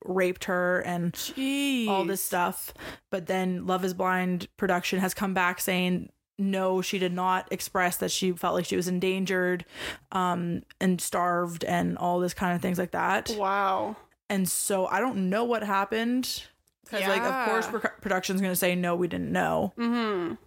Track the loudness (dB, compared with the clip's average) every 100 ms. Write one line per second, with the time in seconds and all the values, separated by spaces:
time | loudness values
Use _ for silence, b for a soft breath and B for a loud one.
0 | -4 2 2 0 -2 0 2 2 0 -2
1 | -2 -2 -6 -4 -2 0 2 2 2 2
2 | 2 -2 -2 0 0 -2 -10 -12 B B
3 | _ -6 -2 0 0 -2 0 0 0 0
4 | 0 2 0 -2 -4 -2 0 2 0 0
5 | 0 0 -2 2 2 0 0 2 2 0
6 | -2 -16 _ -4 0 2 2 2 0 0
7 | 0 0 2 0 -2 -6 -2 0 2 0
8 | -2 0 0 0 0 0 0 0 0 0
9 | 0 0 0 0 2 0 -4 B B B
10 | -6 -2 0 0 -2 -4 -8 0 2 2
11 | 0 0 2 2 -2 -4 -2 0 0 0
12 | 0 0 0 -2 -2 0 0 -2 -2 0
13 | 0 0 0 -2 0 2 2 0 -2 -8
14 | -16 _ -2 0 0 0 0 0 2 2
15 | 0 0 0 0 0 0 0 0 0 0
16 | 0 0 -2 -6 -12 _ _ _ -8 -2
17 | 0 2 2 0 2 0 0 -2 -4 -4
18 | -2 0 0 0 0 2 2 2 0 0
19 | 0 -2 0 0 2 2 0 -2 0 0
20 | 0 0 -2 -6